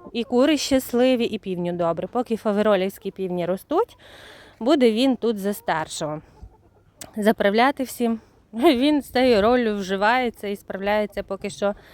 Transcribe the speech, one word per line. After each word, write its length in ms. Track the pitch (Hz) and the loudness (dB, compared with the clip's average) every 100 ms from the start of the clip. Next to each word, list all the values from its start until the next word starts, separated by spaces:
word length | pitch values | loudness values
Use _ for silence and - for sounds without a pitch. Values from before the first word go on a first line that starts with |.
| - | -10
і 120 | 233 | -8
кури 320 | 220 247 294 294 | -2 2 4 2
щасливі, 680 | - 262 - 240 254 247 | 0 0 0 2 2 2
і 140 | 233 214 | 0 -4
півню 340 | 190 180 175 | -6 -4 -4
добре. 340 | 175 170 170 180 | -2 -2 -2 -4
Поки 300 | 247 240 220 | -6 -4 -4
фаверолівські 720 | 226 202 214 196 190 - 196 | -2 0 2 2 0 -6 -12
півні 360 | - 185 180 170 | -8 -6 -4 -2
ростуть, 500 | 190 - 330 466 - - - - - - _ | -4 -2 -2 -2 -6 -20 -20 -20 -20 -20 _
буде 320 | 226 311 240 | 0 4 4
він 240 | 220 269 240 | 4 0 2
тут 220 | 226 208 | -2 -2
за 160 | 196 | -4
старшого. 680 | 202 - 160 156 - 156 151 - - - _ _ _ _ _ - - | -4 -4 -4 -4 -8 -8 -8 -14 -20 -20 _ _ _ _ _ -14 0
Заправляти 680 | 208 220 202 214 262 277 | 0 2 2 4 2 0
всім. 380 | 254 - 233 226 - _ | -8 -4 -4 -4 -10 _
<laughs> 160 | _ | _
Він 500 | 220 320 240 285 294 | 2 2 4 2 0
з 80 | - | 0
цією 320 | 247 254 214 | 2 4 4
роллю 340 | 214 247 226 208 | 4 2 0 -2
вживається 720 | 185 190 208 254 247 - 202 | -4 0 2 2 -2 -6 -8
і 80 | 202 | -10
справляється 680 | - 190 196 214 208 - | -10 -6 0 0 -2 -6
поки 280 | 196 196 202 | -8 -8 -8
що 240 | - 202 202 - | -4 -4 -4 -14